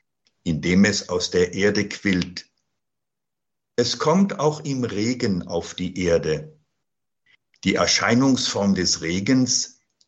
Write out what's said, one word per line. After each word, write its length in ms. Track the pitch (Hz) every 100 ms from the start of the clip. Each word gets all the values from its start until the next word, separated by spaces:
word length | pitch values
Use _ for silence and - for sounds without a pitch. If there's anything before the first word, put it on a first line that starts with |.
| _ _ _ _
indem 400 | 90 76 87 92
es 240 | 104 101 -
aus 240 | 90 -
der 220 | 90 90
Erde 340 | 98 101 104 101
quillt. 600 | - 101 90 87 - - _ _ _ _ _ _ _ _ _ _ _ _ -
Es 200 | 120 120
kommt 420 | 151 185 196 -
auch 200 | 151 147
im 220 | 147 131
Regen 640 | 113 95 117 123 117 90 -
auf 280 | 85 - -
die 260 | 90 -
Erde. 560 | 87 82 78 76 - - _ _ _ _ _ _ _ _ _ _ 95
Die 100 | -
Erscheinungsform 1000 | 87 - 98 120 135 123 - 104 101
des 280 | 92 85 -
Regens 800 | 80 92 107 131 120 - - - _ _